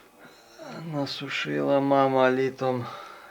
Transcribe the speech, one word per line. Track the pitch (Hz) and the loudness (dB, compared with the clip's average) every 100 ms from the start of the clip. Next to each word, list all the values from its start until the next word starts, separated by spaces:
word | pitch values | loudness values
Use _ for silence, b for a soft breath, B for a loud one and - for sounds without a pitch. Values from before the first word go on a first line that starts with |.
| B _ - - - - 311 233 165 | B _ -20 -20 -20 -18 -14 -12 -8
Насушила | 147 139 - 139 - 151 147 143 139 | -4 -4 -6 -6 -6 -4 -2 2 2
мама | 139 139 135 135 131 | 4 4 4 6 4
літом, | 127 131 131 131 127 120 B B B B | 4 0 -2 -2 -2 -6 B B B B